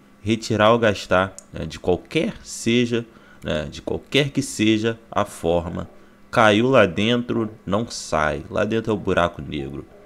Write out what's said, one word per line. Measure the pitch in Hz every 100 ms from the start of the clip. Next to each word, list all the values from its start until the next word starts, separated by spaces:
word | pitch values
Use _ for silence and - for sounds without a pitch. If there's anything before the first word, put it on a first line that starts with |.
| - -
retirar | 101 113 - 107 107
ou | 117
gastar, | 113 95 - 92 95 - -
né, | 78 80
de | -
qualquer | 92 90 - 156 208 -
seja, | - - 117 123 117 117 120 - - -
né, | 85 80 73
de | -
qualquer | - 90 - 135 139
que | 135
seja | 135 - 110 110 113 113 -
a | -
forma. | 104 - 82 85 85 90 87 - - _ -
Caiu | 120 107 104 127
lá | 131 98
dentro, | 80 110 120 120 117 110 - -
não | 101 117
sai. | - - 78 76 71 -
Lá | 92
dentro | 104 113 110
é |
o | 101
buraco | 95 87 87 -
negro. | 71 76 67 69 - -